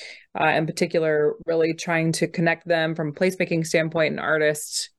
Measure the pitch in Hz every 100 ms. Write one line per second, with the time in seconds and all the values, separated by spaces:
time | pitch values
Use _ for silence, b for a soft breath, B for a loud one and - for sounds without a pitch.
0 | B B B - 156 147 160 - 170 170
1 | 160 151 151 - - 165 160 165 - 165
2 | 160 160 165 - 165 160 170 165 160 165
3 | 156 147 185 185 180 165 160 165 160 165
4 | 151 147 - 156 151 151 - - -